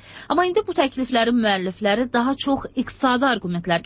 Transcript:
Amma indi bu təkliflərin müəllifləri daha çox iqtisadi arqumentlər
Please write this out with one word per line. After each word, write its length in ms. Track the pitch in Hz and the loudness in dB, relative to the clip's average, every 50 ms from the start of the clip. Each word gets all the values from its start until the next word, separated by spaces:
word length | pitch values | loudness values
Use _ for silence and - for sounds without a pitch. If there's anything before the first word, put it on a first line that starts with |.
| - - - - - - | -14 -18 -20 -12 -6 -2
Amma 180 | 277 339 359 | 0 0 2
indi 160 | 359 359 427 | 2 0 0
bu 140 | 415 381 339 | -2 0 0
təkliflərin 580 | 349 285 254 - 262 254 - 254 226 226 240 240 | 0 0 0 -2 -4 -4 0 0 2 2 2 2
müəllifləri 760 | 240 220 208 196 185 180 190 180 - 208 202 208 233 262 247 | 2 2 2 2 0 0 -4 -4 -2 0 0 2 0 0 0
daha 220 | - 240 240 269 277 - | 0 0 0 0 -2 -2
çox 280 | - 285 269 - - - - | -2 -2 -2 -2 -4 -4 -6
iqtisadi 480 | 269 - - - - - 254 247 240 277 | -6 -6 -6 -4 0 2 2 2 2 2
arqumentlər 560 | 269 240 202 - 175 175 175 170 185 170 170 - | 2 0 0 -2 -4 -4 -4 0 0 0 0 0